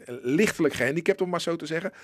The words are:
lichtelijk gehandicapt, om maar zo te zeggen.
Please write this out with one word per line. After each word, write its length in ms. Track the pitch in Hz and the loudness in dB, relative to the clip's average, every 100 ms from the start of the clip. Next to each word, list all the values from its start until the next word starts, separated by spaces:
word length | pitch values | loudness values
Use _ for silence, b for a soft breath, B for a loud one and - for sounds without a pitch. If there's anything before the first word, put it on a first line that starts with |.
| - 123 | -12 -6
lichtelijk 520 | 123 156 214 - 151 | 0 2 2 4 0
gehandicapt, 460 | - 123 160 170 190 | 2 0 0 2 2
om 80 | 180 | 0
maar 120 | 170 | -2
zo 160 | 170 165 | -2 -4
te 100 | 151 | -4
zeggen. 260 | 160 185 B | -6 -6 B